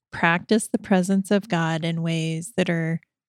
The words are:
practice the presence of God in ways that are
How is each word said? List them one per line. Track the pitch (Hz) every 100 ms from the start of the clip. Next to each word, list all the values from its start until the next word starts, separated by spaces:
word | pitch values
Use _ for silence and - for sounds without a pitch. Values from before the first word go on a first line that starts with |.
| _
practice | - 170 170 - 220 -
the | -
presence | - 190 180 196 190
of | 208 196
God | 175 165 160 165
in | 165
ways | 165 165 160 160 165 -
that | 185
are | 170 160 165 _ _